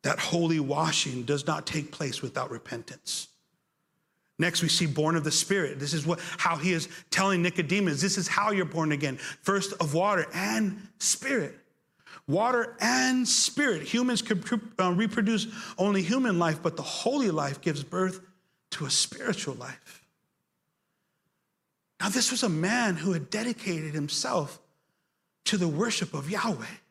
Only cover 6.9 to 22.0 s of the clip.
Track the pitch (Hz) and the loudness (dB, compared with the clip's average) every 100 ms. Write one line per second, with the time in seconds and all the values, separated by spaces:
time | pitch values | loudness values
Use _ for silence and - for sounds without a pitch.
6.9 | - - - 196 185 175 175 156 196 190 | -12 -4 2 4 4 2 0 0 2 2
7.9 | 139 190 196 175 - 208 202 170 160 160 | 2 0 0 0 2 2 2 0 0 0
8.9 | 147 143 131 - - - 196 196 196 156 | 0 -2 -4 -10 -6 0 0 0 -2 0
9.9 | 151 196 196 175 165 196 220 208 202 - | 2 2 2 0 -4 -2 0 0 -2 -14
10.9 | _ - - - 262 143 - _ _ _ | _ -2 0 0 -2 -2 -8 _ _ _
11.9 | _ - - - 165 233 247 233 - 220 | _ -20 -16 0 2 4 2 0 0 2
12.9 | 254 254 254 247 - - - 285 170 - | 4 4 2 2 2 2 2 2 2 0
13.9 | 233 247 240 - 196 - 233 - - 185 | 2 2 0 0 -2 0 -4 -4 0 2
14.9 | 175 226 - 208 226 226 - - - 294 | 4 2 2 2 2 -2 -8 -12 0 2
15.9 | - 170 254 247 175 165 156 165 160 - | 2 2 2 2 4 2 2 -2 -2 -8
16.9 | - - 285 233 156 139 139 - 143 139 | -2 0 2 2 2 -2 -2 -2 -2 -4
17.9 | 180 185 185 - _ _ _ _ - 143 | -2 -2 -2 -16 _ _ _ _ -8 -2
18.9 | - - - - 196 - 127 127 127 - | 0 0 -2 -2 -2 -4 -8 -12 -14 -18
19.9 | - _ _ _ _ _ _ _ _ _ | -20 _ _ _ _ _ _ _ _ _
20.9 | _ _ _ _ _ _ _ _ _ _ | _ _ _ _ _ _ _ _ _ _
21.9 | _ | _